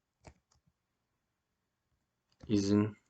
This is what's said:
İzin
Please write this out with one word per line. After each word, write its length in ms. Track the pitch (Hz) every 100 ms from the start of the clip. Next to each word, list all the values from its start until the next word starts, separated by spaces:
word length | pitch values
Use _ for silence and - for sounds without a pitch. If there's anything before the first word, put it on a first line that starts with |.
| _ _ - - _ _ _ _ _ _ _ _ _ _ _ _ _ _ _ _ _ _ _ _ -
İzin 500 | 104 98 104 107 - _